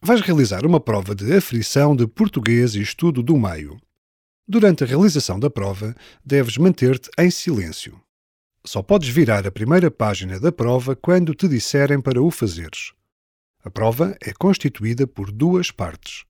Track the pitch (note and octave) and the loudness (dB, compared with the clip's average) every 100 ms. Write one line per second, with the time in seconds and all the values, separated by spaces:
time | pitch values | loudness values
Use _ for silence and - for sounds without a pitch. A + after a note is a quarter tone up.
0 | F3 A#3+ G3 D#3+ B2 F#2+ C#3 E3+ - G#2+ | 2 2 4 2 2 2 2 2 2 -4
1 | F#2+ G2+ G2+ - - A#2 A2 - D3 C#3+ | -2 -6 0 0 2 -4 -2 2 4 4
2 | A#2 - G#3+ - A2+ A#2+ A#2+ G#2 G#2+ - | 0 0 -2 0 0 2 2 -2 -6 -2
3 | E3+ C3+ A#2+ D#3 G#2 D#2+ D2 C#2+ _ _ | -2 0 0 0 0 -4 -14 -18 _ _
4 | _ _ _ _ _ G#3 G#3 E3+ B2+ C3+ | _ _ _ _ _ 2 4 4 0 2
5 | G3+ D3+ - F#2+ C#3 A#2+ G2 G2 G#2+ A#2 | 2 2 -4 -4 -4 -4 -6 -6 -10 -12
6 | - _ - C#3 B2 A2 F3 F3+ B2+ C3 | -20 _ -2 0 0 2 2 4 2 0
7 | - - F3 F3 - C3 E2+ D2+ - - | -4 0 2 2 -4 -4 -4 -10 -16 -20
8 | _ _ _ _ _ _ - G2+ F#2+ G3+ | _ _ _ _ _ _ -10 -8 0 0
9 | C#3+ B2+ C#3 G#2 G2 F#2+ A2 E3+ F3 - | 2 2 4 2 -2 -6 0 2 2 0
10 | A2 G2+ F#2 F#2 C3 - A#2 B2+ B2 C3 | -2 -2 -6 -4 -4 -2 0 0 -2 -6
11 | - F3+ E3+ D3+ F#3+ C3 - C#3+ C#3 C#3+ | 2 2 2 0 0 0 -2 0 2 0
12 | C3 B2 D3+ - G#2+ E2+ D#2+ - - _ | 0 0 0 0 -4 -4 -12 -14 -16 _
13 | _ _ _ _ _ _ - F#2+ A2 A#2 | _ _ _ _ _ _ -16 -2 -2 0
14 | F3 G3 - G#2 F#3 F#3+ C#3+ - G#2+ A#2+ | -2 -4 -14 -2 0 0 -2 -4 -4 -2
15 | C3+ - G2 G#2 D#3 F3+ F3 - F2 D#2+ | -2 -4 -10 -2 0 2 -2 -6 -10 -10
16 | - - - | -18 -20 -20